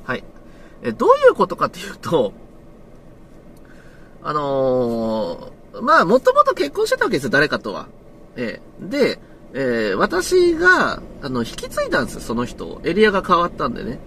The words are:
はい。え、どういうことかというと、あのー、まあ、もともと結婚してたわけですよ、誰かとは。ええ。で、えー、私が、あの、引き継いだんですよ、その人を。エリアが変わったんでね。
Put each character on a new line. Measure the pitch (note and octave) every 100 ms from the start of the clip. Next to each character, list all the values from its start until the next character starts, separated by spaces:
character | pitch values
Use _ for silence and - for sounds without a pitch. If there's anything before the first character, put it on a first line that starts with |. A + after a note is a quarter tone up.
は | - B2
い。 | - - - - - -
え、 | -
ど | A3 F4+
う | C#5 C5+
い |
う |
こ | E4+ F#3+
と | F3
か | D3
と | -
い | -
う | -
と、 | - E3 G#2 - - - - - - - - - - - - - - - - - - -
あ | -
の | D3+ C#3+ C3+ C3 B2+ A#2+ A#2 A2+ A2 G2+ E2+ - - -
ー、 | -
ま | B3 D#4
あ、 | F#3
も | B3
と | -
も | C#5
と | D5
結 | - C#4+
婚 | E4 A4
し |
て | -
た | G4+
わ |
け | E3+
で |
す | B2
よ、 |
誰 | C3+ D3
か | A#2+
と | A2+
は。 | F2 - - - - - -
え | A#2 - - -
え。 | F3+
で、 | C#4 G3+ - - - -
え | - C3 E3 G#2+
ー、 | G2
私 | - F4 F4+ F#4 F4 D#4+
が、 | F4+ F4+ D3 - - -
あ | C#3
の、 | B2+
引 | A2+ -
き | B4+
継 | D5 C#5+
い |
だ | -
ん | A#2
で |
す | -
よ、 |
そ | - A#2
の | A#2+
人 | - E2
を。 | E2+
エ | C#3+
リ | F3 G#3+
ア |
が | G3
変 | F3+ F3
わ | E3+
っ |
た | - C3+
ん |
で | -
ね。 | G#2 C3